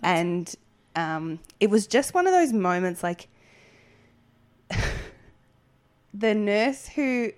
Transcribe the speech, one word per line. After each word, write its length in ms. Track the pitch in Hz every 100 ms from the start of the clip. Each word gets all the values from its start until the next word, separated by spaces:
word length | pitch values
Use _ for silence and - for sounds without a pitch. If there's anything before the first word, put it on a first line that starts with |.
And, 520 | 170 170 175 175 170 - _ _ _
um, 460 | 165 160 160 160 160 - -
it 120 | 202
was 160 | 214 202
just 260 | 240 269
one 120 | 359 370
of 40 |
those 200 | 370 311
moments, 500 | 220 180 180 185 175
like, 240 | 175 175 - _ _ - - - _ _ _ _ _ _ _ _ -
<laughs> 60 | - - - - - - - _ _ _ _ _ _ _
the 200 | 202 220
nurse 540 | 214 208 208 240 269 -
who 440 | - 269 247 233